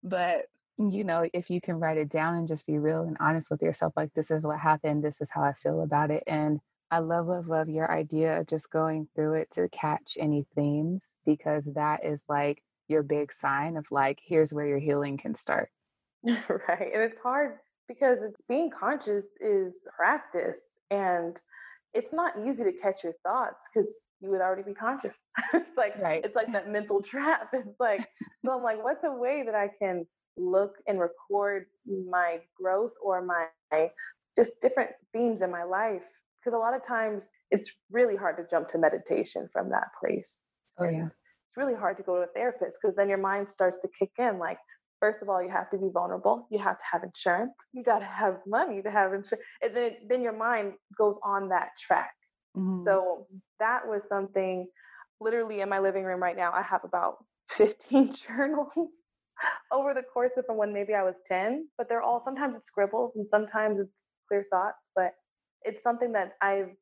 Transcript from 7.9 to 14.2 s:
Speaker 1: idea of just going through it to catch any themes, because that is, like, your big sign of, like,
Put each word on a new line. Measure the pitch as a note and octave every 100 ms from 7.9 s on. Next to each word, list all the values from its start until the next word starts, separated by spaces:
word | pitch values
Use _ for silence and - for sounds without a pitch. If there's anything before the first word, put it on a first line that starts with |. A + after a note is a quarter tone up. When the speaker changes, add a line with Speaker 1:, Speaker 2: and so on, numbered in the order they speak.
Speaker 1:
idea | E3 D#3 D#3 D#3+ D#3+
of | E3
just | D#3+ -
going | D#3+ D#3+ D#3 D#3 -
through | D3+ D#3
it | D#3+
to | - F3+
catch | - D#3 D3+ - -
any | D#3 D3 C#3+ -
themes, | D3 D3 D#3+ F#3 - _ -
because | D3+ - D3+ D3
that | C#3+ D3+ D3+ D#3
is, | D3 -
like, | D3 C#3+ C#3+ _ _ _
your | D#3
big | C#3+ D3 D3
sign | - C#3+ C#3 D3+ E3
of, | D3
like, | C#3+ C3+ C#3+